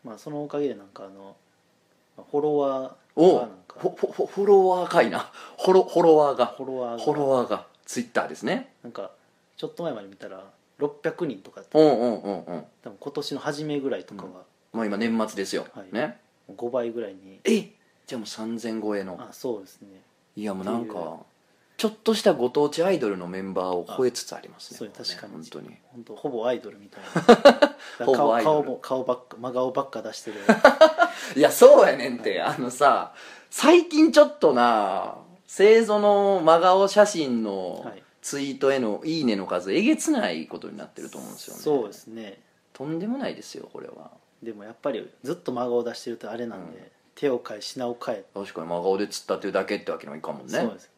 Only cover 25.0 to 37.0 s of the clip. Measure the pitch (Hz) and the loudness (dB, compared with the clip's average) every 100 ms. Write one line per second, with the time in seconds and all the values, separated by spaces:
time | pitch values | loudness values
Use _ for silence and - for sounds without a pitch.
25 | 120 - 104 80 80 - - - _ 123 | -12 -10 -14 -16 -16 -16 -16 -20 _ -20
26 | 113 107 147 120 117 120 107 101 101 - | -18 -10 -6 -4 -2 -4 -8 -20 -20 -20
27 | - 165 175 226 285 247 285 - - - | -6 0 6 8 8 6 0 -2 -20 -4
28 | 120 127 143 117 156 151 143 123 - 131 | 0 2 2 2 2 0 -2 -8 -6 -4
29 | 131 123 - 113 127 123 127 127 135 113 | -2 -6 -8 -12 -8 -4 -2 -2 -6 -10
30 | 107 - - 107 - 208 - - 320 330 | -10 -12 -14 -4 0 4 4 6 4 4
31 | 339 - - 131 143 - 254 285 175 135 | -2 -2 -6 2 2 10 10 12 8 2
32 | 131 117 110 87 92 - 127 - 143 110 | -4 -4 -4 -2 -4 -4 -8 2 4 4
33 | 90 - - - _ - 277 349 320 302 | -2 -14 -20 -20 _ 2 6 6 6 4
34 | 320 294 294 - 165 123 120 110 98 92 | 6 6 6 4 2 6 4 4 0 -4
35 | 104 - - - _ - 202 226 220 208 | -6 -12 -20 -20 _ 4 8 8 4 2
36 | 208 202 202 196 160 170 185 185 196 208 | 4 4 2 4 4 6 6 4 4 6